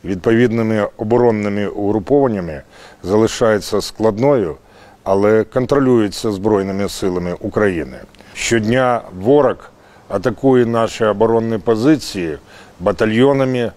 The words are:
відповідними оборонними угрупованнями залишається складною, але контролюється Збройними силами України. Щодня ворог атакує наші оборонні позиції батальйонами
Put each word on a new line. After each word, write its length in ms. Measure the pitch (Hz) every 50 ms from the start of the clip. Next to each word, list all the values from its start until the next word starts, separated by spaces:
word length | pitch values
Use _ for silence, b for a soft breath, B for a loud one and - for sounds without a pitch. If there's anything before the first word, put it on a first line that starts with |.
| -
відповідними 840 | 87 98 92 - 123 113 117 123 117 110 117 113 110 110 107 101 - -
оборонними 680 | - 117 107 117 123 120 120 110 107 104 104 101 104 104
угрупованнями 960 | 95 - 104 101 98 104 110 92 - 139 143 139 127 107 98 87 82 76 69 - B B B B B B B
залишається 800 | - 87 101 107 113 107 - - 123 110 107 101 - - 107 101
складною, 760 | - - - - 107 110 101 104 127 143 143 123 98 82 71 - B B B B B B B B _
але 400 | - 95 98 101 104 110 110 104
контролюється 880 | - - 131 127 - 143 139 135 127 123 117 107 101 - - - 113
Збройними 560 | 101 92 98 110 107 98 98 98 95 98 101 90
силами 460 | - - - 95 90 90 87 87 87 -
України. 560 | - 104 - 117 107 101 90 82 71 64 92 90 - - B B B B B
Щодня 680 | - - - 117 117 107 107 120 131 131 123 120 110 - - 92 92
ворог 360 | 95 113 143 147 135 120 92 - - - b b b b b b b -
атакує 580 | - 120 - 131 107 - - 135 131 123 120
наші 380 | 113 117 113 113 107 - - 117
оборонні 540 | 110 101 101 110 113 117 113 113 113 113 104
позиції 800 | 85 120 113 110 117 147 160 123 - - - 98 87 80 73 69 B B B B B B B B
батальйонами 920 | 85 101 98 - 113 110 107 117 131 139 139 139 135 131 127 123 117 107 -